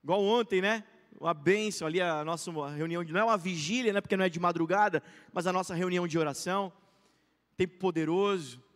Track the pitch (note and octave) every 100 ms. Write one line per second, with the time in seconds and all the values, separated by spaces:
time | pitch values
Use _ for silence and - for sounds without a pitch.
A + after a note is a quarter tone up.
0 | C#3+ F#3+ G3+ A#3 A3+ F#3 G3 A3 G#3 _
1 | _ - E3 D#3+ C#3+ G3+ G#3+ - D#3+ F3
2 | F3 D#3 D3+ E3 F3+ D#3+ C#3+ D3 E3 E3+
3 | E3+ E3+ A3+ G#3+ E3+ E3+ D3+ A#3+ A#3+ G3+
4 | - G3 F#3 E3 F3 E3 E3 F#3+ G#3 D#3
5 | - - - - F3 F#3 F#3 E3+ F#3 F3+
6 | F3 D#3+ D#3 C3+ - F#3+ F#3+ - _ _
7 | _ _ _ _ _ - F#3 - F#3 D#3+
8 | D#3 F3 G3+ F#3+ C#3 B2 _